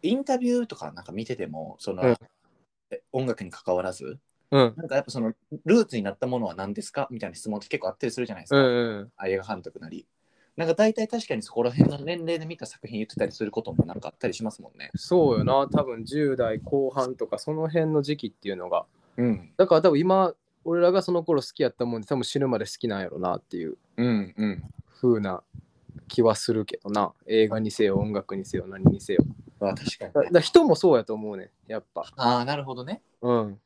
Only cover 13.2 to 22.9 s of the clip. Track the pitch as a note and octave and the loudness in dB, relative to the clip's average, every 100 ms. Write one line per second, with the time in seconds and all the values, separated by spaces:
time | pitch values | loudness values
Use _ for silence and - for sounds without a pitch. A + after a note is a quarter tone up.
13.2 | G2+ - G#2+ G#2+ - B2 D#2+ F2 - - | -4 -2 -4 -4 -6 2 2 2 -12 -6
14.2 | - F2+ A2+ - - _ C#2+ - - F3+ | -6 -4 -8 -10 -20 _ -12 -12 0 4
15.2 | D3+ A2+ A2 C3+ C#3 - C3+ A2+ A2 C#3+ | 4 4 4 2 4 0 0 -4 -6 0
16.2 | D3 C3 A#2 A2 - C#3 C3+ C3+ B2+ B2+ | 0 2 0 -2 -2 0 0 0 -2 -2
17.2 | A2+ G2+ - D#3 D#3+ E3 D#3+ D#3 C#3 D3+ | -4 -6 -4 -4 -2 0 2 2 0 -4
18.2 | A2 - G2+ F#2+ F2+ E2+ - _ _ - | -6 -10 -8 -8 -2 -2 -2 _ _ -2
19.2 | A#2+ G2+ F2 _ F#3 D#3+ F3 D3 F3+ F#3+ | 0 0 -4 _ 6 6 6 4 4 4
20.2 | F#3 - _ _ - E3+ F3 F#3+ F#3 F3 | 4 0 _ _ -4 2 4 4 2 -2
21.2 | E3 D3+ B2 - C3 - A#2+ A#2 G#2 C#3 | 2 0 0 -2 -2 0 -4 -4 -4 -2
22.2 | A#2+ C#3+ C#3 A#2 - - A#2+ | -2 -2 0 0 -4 -6 -4